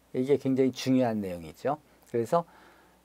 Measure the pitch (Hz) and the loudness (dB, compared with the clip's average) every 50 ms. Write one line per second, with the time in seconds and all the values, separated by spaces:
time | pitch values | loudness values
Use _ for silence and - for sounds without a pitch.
0 | _ _ - 131 127 139 143 131 - 135 131 127 135 131 123 - - 131 131 127 | _ _ -4 -2 0 2 0 0 2 0 2 2 2 0 0 -2 0 2 2 2
1 | 127 117 110 107 98 92 87 87 82 78 - - - 127 151 156 _ _ _ _ | 2 2 0 -2 -4 -6 -8 -8 -10 -14 -12 -6 -4 -4 -4 -6 _ _ _ _
2 | _ _ - 117 117 - 165 170 170 - - - - - - _ _ _ _ _ | _ _ -4 -4 -2 0 0 0 0 -2 -12 -20 -20 -20 -20 _ _ _ _ _